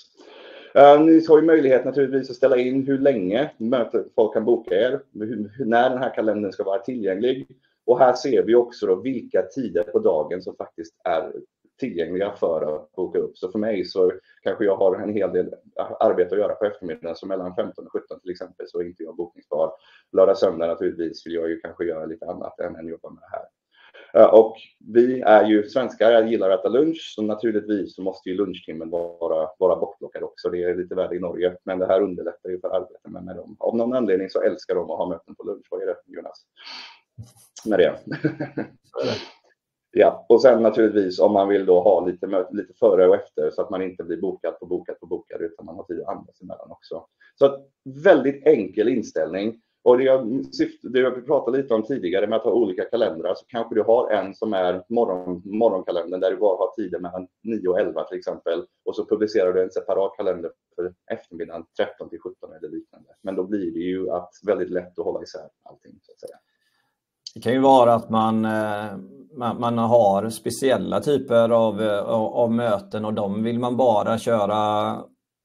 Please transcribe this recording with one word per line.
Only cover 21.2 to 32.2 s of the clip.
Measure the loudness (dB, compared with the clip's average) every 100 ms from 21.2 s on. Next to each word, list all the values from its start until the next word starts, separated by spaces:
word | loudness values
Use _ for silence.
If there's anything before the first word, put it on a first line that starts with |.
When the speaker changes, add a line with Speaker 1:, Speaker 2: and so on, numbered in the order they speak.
| -10
Speaker 1:
vill |
jag | -6 -6
ju | -6
kanske | -10 -8
göra | -6 -6 -10
lite | -12 -12
annat | -12 -12 -10
än, | -10 -10
än | -14
jobba | -14 -16
med | -20
det | -16 -16
här. | -16 _ _ _ -20 -20 0
Eh, | 6 10
och | 10 6 0 -20 _
vi | 0 4 4 2
är | 6 6
ju | 6 2 2
svenskar, | -4 -4 2 4
jag | 6 4
gillar | 0 2
att | 0
äta | 2
lunch, | 2 0 -2 -10
så | -6
naturligtvis | -4 -2 -2 -2 -2 -4 -4
så | -8
måste | -8 -8 -8
ju | -4
lunchtimmen | -4 -6 -12 -12 -8
vara, | -6 -8 -8 -4 -4 -4 0
vara | 0 2
bortplockad | -2 -10 -16 -12
också. | -12 -8 -6
Det | -4
är | -4
lite | -4 -6
värre | -4 -4 -6
i |
Norge, | -8 -2 -4 -4
men | -8 -4
det | 0
här | 2
underlättar | 0 -4